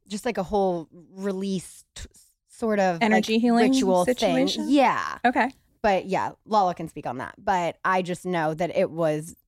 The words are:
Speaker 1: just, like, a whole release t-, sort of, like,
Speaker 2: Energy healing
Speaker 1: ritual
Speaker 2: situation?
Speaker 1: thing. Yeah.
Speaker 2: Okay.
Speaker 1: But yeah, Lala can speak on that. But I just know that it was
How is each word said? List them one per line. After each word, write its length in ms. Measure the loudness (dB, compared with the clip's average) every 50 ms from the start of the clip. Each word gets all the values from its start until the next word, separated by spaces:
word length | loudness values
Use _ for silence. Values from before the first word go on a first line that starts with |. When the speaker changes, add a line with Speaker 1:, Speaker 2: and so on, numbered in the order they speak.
| _
Speaker 1:
just, 180 | -12 -10 -6 -6
like, 120 | -6 -4 -4
a 40 | -4
whole 440 | -2 0 0 2 0 0 -2 -6 -12 -18 -20 -20 _ -14
release 680 | -8 -6 -6 -4 -4 -4 -4 -4 -4 -6 -8 -20 -20 -20 _ -18
t-, 100 | -18 -18 -18 _ -20 _ _ _ _ _ _
sort 300 | -12 -6 -2 -2 0 2
of, 160 | 2 2 2
like, 80 | 0 2
Speaker 2:
Energy 340 | 2 2 2 2 2 0 2
healing 320 | 2 4 4 4 4 4
Speaker 1:
ritual 340 | 4 4 4 4 4 4 4
Speaker 2:
situation? 600 | 2 0 0 2 2 2 2 0 0 -2 -4 -2
Speaker 1:
thing. 80 | 2 4
Yeah. 440 | 4 4 4 2 0 -4 -6 -6 -2 0
Speaker 2:
Okay. 260 | 0 2 2 -2 -2 -4 _ _ _ _ _
Speaker 1:
But 240 | 0 2 2 2 0
yeah, 260 | -2 -2 -2 -2 -4 -8 _ _
Lala 280 | 0 0 2 2 2 0
can 140 | -4 -8
speak 180 | -12 -12 -10 -10
on 120 | -10 -8
that. 180 | -8 -10 -12 -12
But 400 | -8 -4 -2 0 0 0 -2 -4 _ -2
I 180 | 0 0 0
just 240 | 0 -2 -6 -6 -4
know 280 | -4 -2 0 0 0 -2
that 220 | -2 -4 -2 0
it 140 | 0 0 0
was 460 | 0 -2 0 0 0 -2 -6 -10 -18 _ _